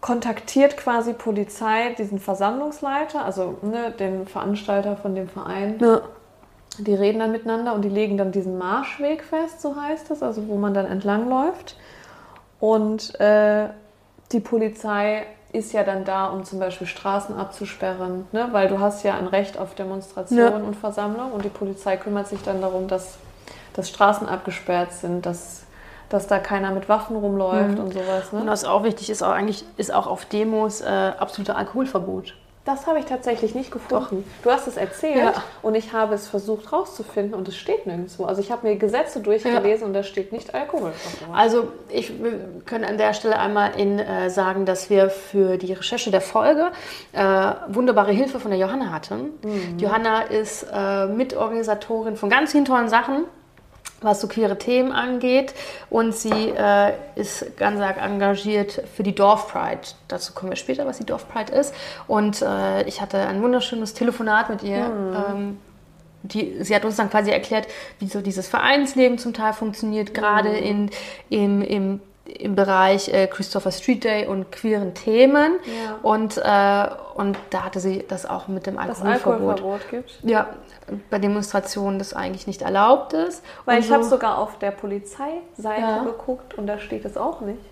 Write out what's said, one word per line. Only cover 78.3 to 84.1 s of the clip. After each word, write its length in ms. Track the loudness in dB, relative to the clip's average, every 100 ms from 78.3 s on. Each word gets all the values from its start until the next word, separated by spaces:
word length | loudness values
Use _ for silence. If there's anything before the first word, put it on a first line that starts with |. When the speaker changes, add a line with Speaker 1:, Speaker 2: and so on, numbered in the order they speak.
| -8 -4
Speaker 2:
mit 200 | -6 -4
dem 100 | -6
Speaker 1:
Dass 260 | -6 -2
Speaker 2:
Alkoholverbot. 520 | 2 2 2 2 2 0
Speaker 1:
Alkoholverbot 340 | -2 -6 -6
gibt? 300 | -10 -10 -8
Speaker 2:
Ja, 280 | 2 2 2 -6 -18 -20 -12 -12 -4
bei 80 | 0
Demonstrationen 800 | 2 0 0 -2 -2 -4 -2 -2
das 160 | -4
eigentlich 320 | -6 -6 -6 -8
nicht 160 | -6
erlaubt 500 | -2 4 6 6 4
ist. 300 | -2 -2 -4 -14 -12
Speaker 1:
Weil 140 | 2 2
Speaker 2:
Und 60 |
Speaker 1:
ich 80 | 6
hab 100 | 4
Speaker 2:
so 80 | 6